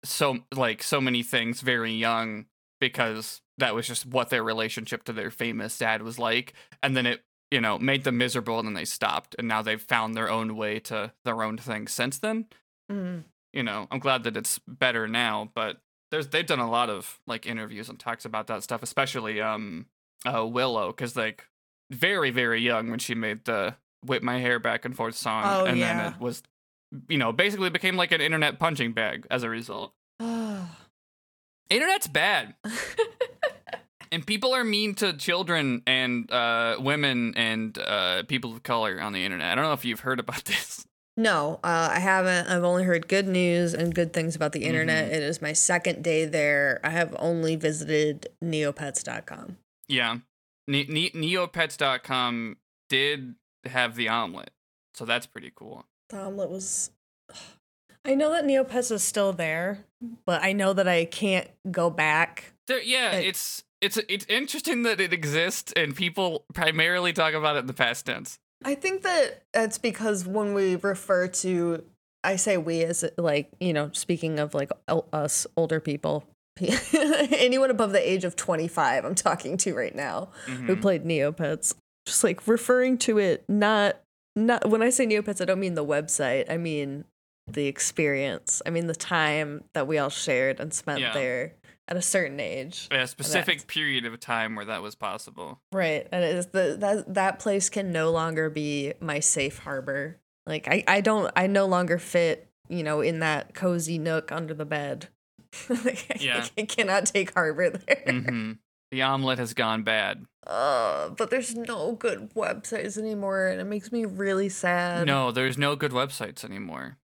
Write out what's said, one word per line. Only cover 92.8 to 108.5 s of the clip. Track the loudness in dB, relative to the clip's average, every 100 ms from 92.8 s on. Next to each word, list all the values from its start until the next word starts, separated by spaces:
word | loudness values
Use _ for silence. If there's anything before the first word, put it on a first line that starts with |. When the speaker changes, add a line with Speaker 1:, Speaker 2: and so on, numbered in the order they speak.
| -2
Speaker 1:
A | -2
Speaker 2:
And | -2
Speaker 1:
specific | -4 0 0 0 -2
Speaker 2:
that's | -2
Speaker 1:
period | -2 0 0 -4
of | -10
time | -4 -2 0 -4
where | -6
that | -6
was | -8 -8
possible. | -8 -6 -12 -14 -14 -14 _
Speaker 2:
Right. | -2 0 0 -2
And | 0 0
it | 0
is | -2
the, | 0 0 2
that, | 0 0 0
that | 0 0 0
place | 0 0 0
can | -2 -2
no | 0 2
longer | 2 0 0 -2
be | -2 -2 -2 -4 -6
my | -4 0
safe | 2 2 0 -4
harbor. | -8 -8 -4 -4 -4 -10 _ _ -6
Like, | -6 0
I, | 2 4
I | 4
don't, | 4 4 2 2
I | 4
no | 4 4
longer | 4 2 0
fit, | 2 2 2 0 -6 _ _
you | -4
know, | 0 0
in | 0 2
that | 0 0 -4
cozy | -2 0 0 0 -2
nook | 0 -2 -2
under | -6 -6
the | -6 -4
bed. | -4 -4 -6 -10
<laughs> | _ _ _ _ -18 -4
Like, | 0 0 -2 -6
I, | -4
Speaker 1:
Yeah. | 0 0 -2 -4
Speaker 2:
I |
cannot | -4 0 2 2 2
take | 0 0
harbor | 0 0 2 0
there. | 0 -2 -2 0
Speaker 1:
Mm-hmm. | -2 0 -2 -4